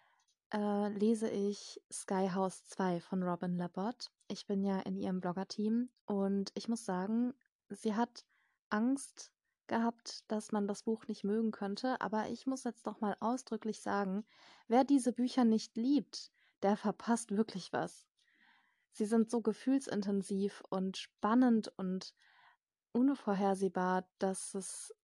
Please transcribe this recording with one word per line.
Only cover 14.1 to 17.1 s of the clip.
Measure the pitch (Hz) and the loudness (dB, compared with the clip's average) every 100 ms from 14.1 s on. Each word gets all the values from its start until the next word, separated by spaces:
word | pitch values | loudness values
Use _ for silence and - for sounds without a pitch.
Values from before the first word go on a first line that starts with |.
| 190 - - - - - | -4 -6 -14 -20 -18 2
wer | 233 | 4
diese | 269 285 247 | 6 4 4
Bücher | 226 247 - 233 | 0 0 4 6
nicht | 220 - - | 4 0 -2
liebt, | 240 285 - - - _ _ _ | 2 2 0 -8 -14 _ _ _
der | 196 202 | 2 2
verpasst | 208 190 - | 0 -2 0